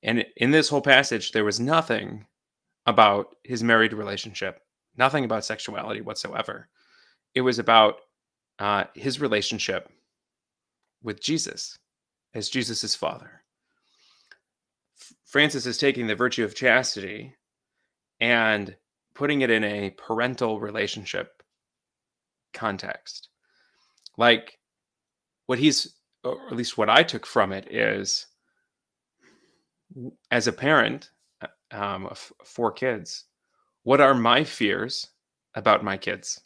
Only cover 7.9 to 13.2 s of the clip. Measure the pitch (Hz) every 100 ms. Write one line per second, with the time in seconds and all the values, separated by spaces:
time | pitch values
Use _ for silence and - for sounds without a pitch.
7.9 | - _ _ _ _ _ _ 101 101 95
8.9 | - 131 131 143 107 98 110 - 92 -
9.9 | _ _ _ _ _ _ _ _ _ _
10.9 | _ 117 104 - 160 - - - - _
11.9 | _ _ _ _ 110 104 131 113 113 110
12.9 | - 80 -